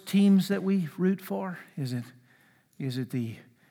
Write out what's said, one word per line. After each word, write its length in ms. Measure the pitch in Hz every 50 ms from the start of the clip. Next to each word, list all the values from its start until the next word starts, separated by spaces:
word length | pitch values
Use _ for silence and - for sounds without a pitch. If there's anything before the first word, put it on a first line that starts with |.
| -
teams 420 | - - 202 202 202 196 190 185 190
that 160 | 202 190 185
we 240 | 190 196 190 170 147 - -
root 220 | 180 185 196 185
for? 400 | - - 202 196 190 185 175 - - - _ 165
Is 140 | 135 123
it, 140 | 127 123 120 - - _ _ _ _ _ _ _ _ _ _ _ _ -
is 180 | 143 131 123 131
it 120 | 127 -
the 260 | - 127 117 113 101 - - _ _ _ _ _